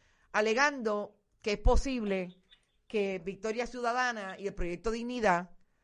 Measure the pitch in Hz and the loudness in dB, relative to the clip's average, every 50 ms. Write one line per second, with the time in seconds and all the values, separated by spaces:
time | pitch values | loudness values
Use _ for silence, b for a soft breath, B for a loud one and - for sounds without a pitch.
0 | b b b b b b b 208 214 220 220 240 285 294 285 269 220 214 208 208 | b b b b b b b 2 2 4 4 4 4 2 2 0 -2 -2 -2 -2
1 | 208 - - _ _ _ _ _ - 220 202 196 - 254 247 233 - 277 262 247 | -4 -8 -12 _ _ _ _ _ -4 -4 0 4 6 6 6 6 6 2 0 -2
2 | 214 202 196 190 180 180 180 _ b b b b b b b b _ - - 214 | -2 -2 -2 -2 -4 -6 -10 _ b b b b b b b b _ -6 -2 -2
3 | 196 196 190 185 165 196 196 190 196 220 220 240 240 233 240 247 240 233 240 254 | -2 -2 -2 -6 -6 -8 -10 -6 -6 -6 -4 -4 -6 -6 -6 -4 -4 -2 0 0
4 | 254 247 233 220 196 190 185 - 196 196 - - 180 170 175 175 - 226 220 233 | 0 -2 -2 -4 -8 -10 -10 -8 -8 -6 -4 -4 -4 -4 -4 -4 -4 -4 -4 -4
5 | 233 247 247 247 214 202 175 170 180 - - - _ _ _ _ | -4 -6 -2 0 2 4 4 2 0 -6 -14 -20 _ _ _ _